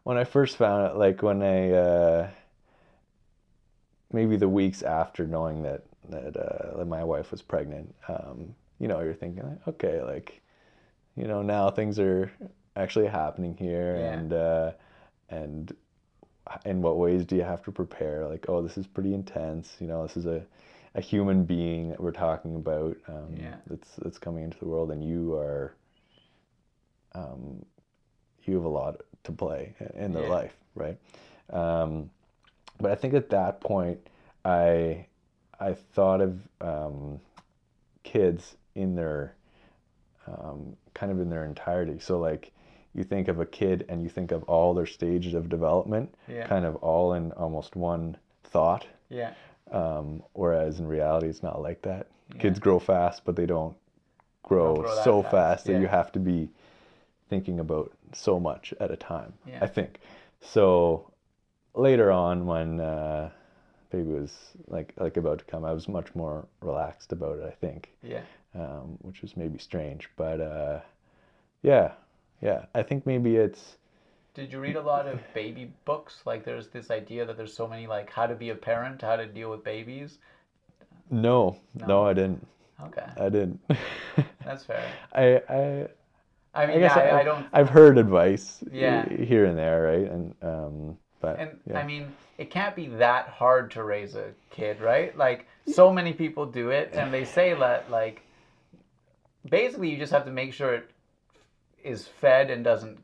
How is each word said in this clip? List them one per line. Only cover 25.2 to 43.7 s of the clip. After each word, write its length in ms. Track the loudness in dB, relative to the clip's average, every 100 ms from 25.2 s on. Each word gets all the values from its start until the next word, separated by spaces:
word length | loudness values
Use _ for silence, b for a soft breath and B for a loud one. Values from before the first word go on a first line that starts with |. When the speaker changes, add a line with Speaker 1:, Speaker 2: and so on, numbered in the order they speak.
| -4 -4
Speaker 1:
are, 380 | -4 -6 -8 -14 _ _ _ _ _ _ _ _ _ _ _ _ _ -14
um, 500 | -14 -14 -16 -16 -20 _ _ _ _ _ _ _
you 120 | -4 -2
have 100 | -2
a 40 |
lot 320 | -2 -4 -8 -18 -18
to 80 | -14
play 420 | -8 -6 -6 -10 -14
i-, 180 | -14 -8
in 100 | -6
their 100 | -4
Speaker 2:
Yeah. 60 | -2
Speaker 1:
life," 280 | -2 -4 -12 _ -10
right? 220 | -10 -10 b b b b -10
Um, 600 | -4 -2 -2 -2 -6 -10 _ _ _ _ _ -20 -6
but 120 | -2
I 40 | -2
think 180 | 0
at 160 | 0 2
that 320 | 0 0 -4
point, 440 | -2 -2 -2 -6 -12 b b b
I, 600 | 0 4 4 4 0 -4 -12 _ _ _ _ -8
I 140 | -6
thought 460 | -6 _ 2 4 4
of, 180 | 0 -2 -14 -12
um, 640 | -8 -6 -8 -10 -12 -14 -18 -20 _ _ _ _ _ _
kids 540 | -4 2 2 0 -8 -20 _ -6
in 200 | -4 -2
their, 400 | -4 -6 -8 -14 b b b b _ _ _ _ -18
um, 480 | -14 -14 -14 -16 -20 _
kind 180 | -10 -6
of 80 | -4
in 100 | -4
their 160 | -6 -8
entirety. 540 | -8 -4 -2 -4 -6
So, 200 | -4 -2
like, 320 | -2 -4 -10 b b b b
you 100 | -10
think 240 | -6 -4 -2
of 120 | -4
a 60 | -6
kid 400 | -2 -2